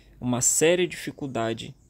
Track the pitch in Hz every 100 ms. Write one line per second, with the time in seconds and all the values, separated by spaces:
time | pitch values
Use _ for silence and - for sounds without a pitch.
0 | - - 123 120 123 - 156 175 175 -
1 | - - 147 123 113 117 117 - _